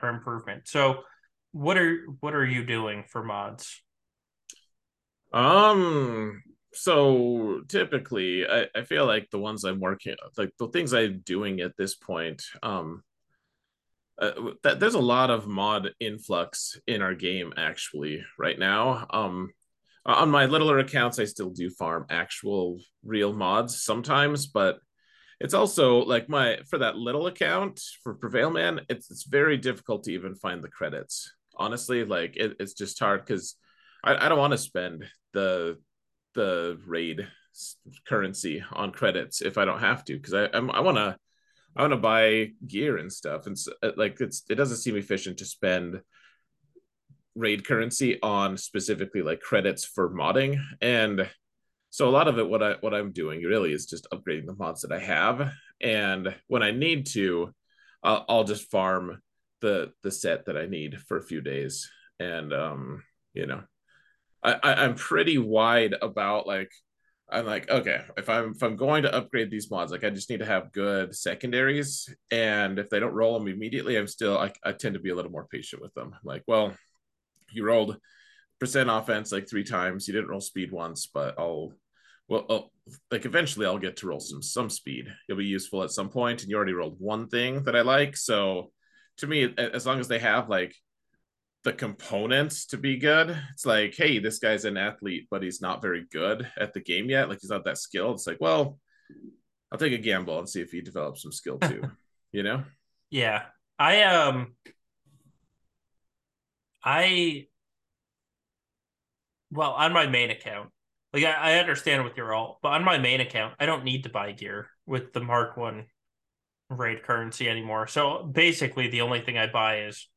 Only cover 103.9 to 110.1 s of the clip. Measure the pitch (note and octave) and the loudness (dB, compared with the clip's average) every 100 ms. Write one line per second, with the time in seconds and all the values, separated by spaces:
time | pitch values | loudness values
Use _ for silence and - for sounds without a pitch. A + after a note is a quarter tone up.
103.9 | G3+ G3+ F3 C#3+ C3 A#2+ _ - _ _ | 6 8 6 4 2 -4 _ -20 _ _
104.9 | _ _ _ _ _ _ _ _ _ _ | _ _ _ _ _ _ _ _ _ _
105.9 | _ _ _ _ _ _ _ _ _ B2+ | _ _ _ _ _ _ _ _ _ 0
106.9 | D3+ F#3 F3+ E3+ C#3+ C#3 _ _ _ _ | 4 4 4 2 -2 -10 _ _ _ _
107.9 | _ _ _ _ _ _ _ _ _ _ | _ _ _ _ _ _ _ _ _ _
108.9 | _ _ _ _ _ - D3 D3 B2+ D#3+ | _ _ _ _ _ -8 -2 0 4 4
109.9 | E3+ C#3+ | 6 4